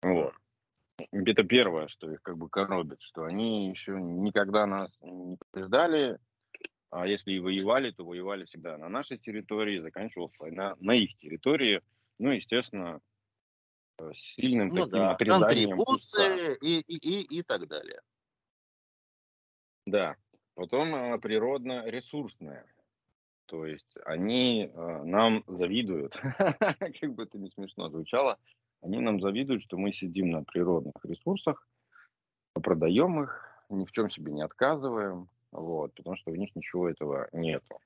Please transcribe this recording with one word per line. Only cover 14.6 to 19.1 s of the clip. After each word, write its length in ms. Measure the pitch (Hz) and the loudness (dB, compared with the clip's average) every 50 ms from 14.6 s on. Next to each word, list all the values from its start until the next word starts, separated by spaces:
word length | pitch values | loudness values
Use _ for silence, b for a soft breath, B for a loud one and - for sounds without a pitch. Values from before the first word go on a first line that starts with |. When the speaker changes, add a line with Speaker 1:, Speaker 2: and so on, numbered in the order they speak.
| 104 92 | 4 4
Speaker 2:
Ну 40 | - | 2
Speaker 1:
таким 140 | 185 175 127 | 2 0 2
Speaker 2:
да, 220 | 92 95 98 95 | 2 2 4 4
Speaker 1:
отрезанием 680 | - - - 107 - 190 170 107 117 - 107 104 95 92 233 | 4 2 4 6 8 8 8 8 8 6 4 4 4 2 2
куска. 20 | |
Speaker 2:
контрибуции 720 | 254 269 269 - - - 208 196 196 190 180 170 160 135 - | 2 2 0 0 -4 2 4 4 4 4 2 0 -2 -2 -2
и, 200 | 139 156 170 165 | 0 0 0 0
и, 160 | 151 _ 170 156 | 0 _ -10 -6
и, 420 | - 156 185 202 185 - 147 170 | -2 -2 -2 -2 -2 -4 -6 -8
и 40 | 175 | -4
так 240 | _ 117 98 85 73 | _ -2 -4 -2 -6
далее. 340 | 78 73 - - - - _ _ _ _ _ _ _ _ _ _ _ _ _ _ _ _ _ _ _ _ _ _ | -8 -8 -8 -10 -16 -16 _ _ _ _ _ _ _ _ _ _ _ _ _ _ _ _ _ _ _ _ _ _